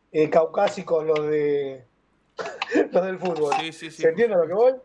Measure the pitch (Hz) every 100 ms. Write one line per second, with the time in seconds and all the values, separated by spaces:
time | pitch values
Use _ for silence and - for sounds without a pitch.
0 | _ 156 156 170 160 - 202 - 180 160
1 | 156 151 151 151 147 143 139 135 123 _
2 | _ _ _ - - - - 311 - 196
3 | 185 180 180 156 147 147 160 156 160 -
4 | 160 165 233 190 160 185 254 262